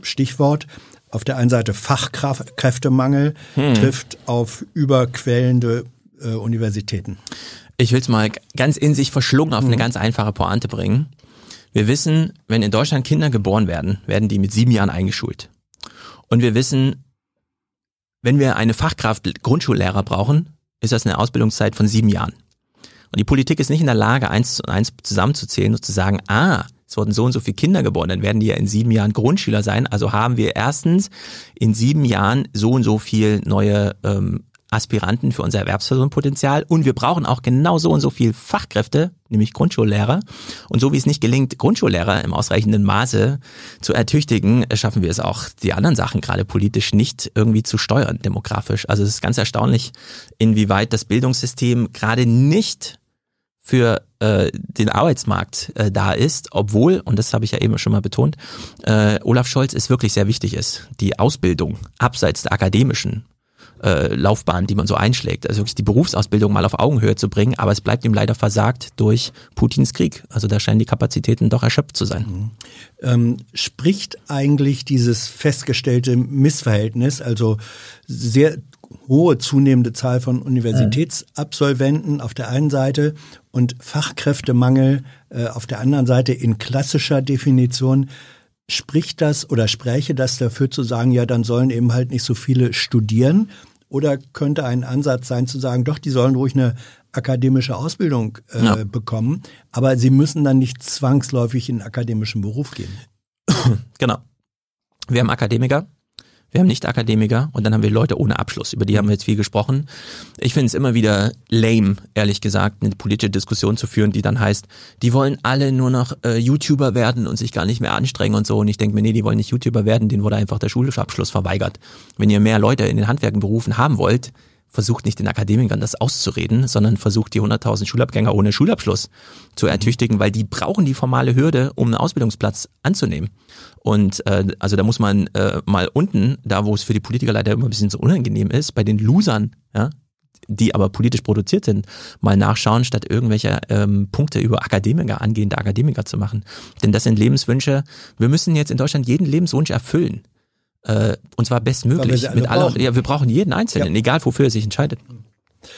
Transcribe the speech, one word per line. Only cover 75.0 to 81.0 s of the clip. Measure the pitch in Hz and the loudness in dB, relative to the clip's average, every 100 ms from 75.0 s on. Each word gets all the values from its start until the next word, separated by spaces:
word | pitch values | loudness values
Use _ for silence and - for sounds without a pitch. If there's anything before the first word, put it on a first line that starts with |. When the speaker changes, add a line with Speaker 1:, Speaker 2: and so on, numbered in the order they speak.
| 120 113 - | 2 0 -4
Speaker 1:
festgestellte | - 151 135 - 127 143 123 123 123 | -4 -2 -2 -4 -2 0 0 2 0
Missverhältnis, | 123 139 143 147 123 104 110 120 127 127 | 0 2 2 2 0 0 0 0 -2 -2
also | 123 110 113 107 110 - - - - | -4 0 0 0 -6 -20 -20 -20 -14
sehr | 120 120 120 151 151 - _ - - - | -6 0 4 2 0 -12 _ -20 -18 0
hohe | 135 170 123 | 4 4 2
zunehmende | - 139 139 127 123 | 2 4 6 4 2
Zahl | - 131 123 | -2 -2 -2
von | 127 123 | -2 -4
Universitätsabsolventen | 135 127 113 110 110 123 | -2 -2 0 2 2 0